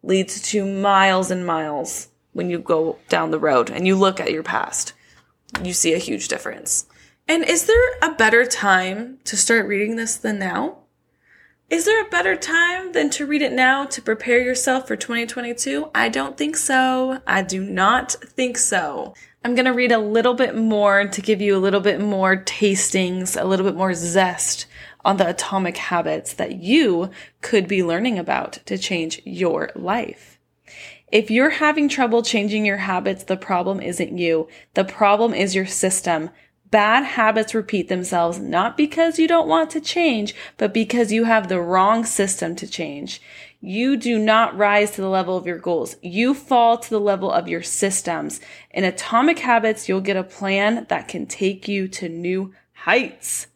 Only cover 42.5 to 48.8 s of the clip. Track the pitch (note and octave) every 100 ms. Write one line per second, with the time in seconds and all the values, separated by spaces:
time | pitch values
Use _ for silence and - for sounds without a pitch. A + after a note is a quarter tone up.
42.5 | F3 - - D#3 C#3+ - - - - -
43.5 | _ F#3 G3+ B3+ C4+ A#3+ A3+ G#3+ A3 A3+
44.5 | F#3+ G#3 G#3 G#3 G3+ F#3+ F#3+ F3+ F#3 F3+
45.5 | E3 F3+ E3 C3 - F3+ F#3 B3 C#4 -
46.5 | B3 A#3 A#3 - A3 G3+ G3 G3 - F3+
47.5 | E3+ - - G3 F#3+ - E3 D3+ - -
48.5 | - - -